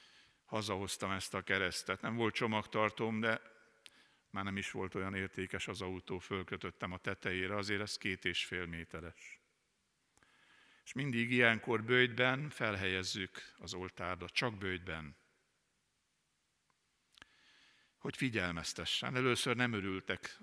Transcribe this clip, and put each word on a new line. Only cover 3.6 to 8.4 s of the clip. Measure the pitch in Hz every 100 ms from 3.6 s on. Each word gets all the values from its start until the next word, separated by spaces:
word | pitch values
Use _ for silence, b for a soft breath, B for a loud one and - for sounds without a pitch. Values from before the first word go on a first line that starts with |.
| - _ B B B B B
már | 98
nem | 98 98
is | 95
volt | 101 95 98
olyan | 95 98
értékes | 95 - 92 95 -
az | 98
autó, | 92 92 - 92
fölkötöttem | - 98 92 92 92 - 98
a | 92
tetejére, | - 95 107 92 92 104
azért | 101 101
ez | 104 -
két | 104 92 90
és | 87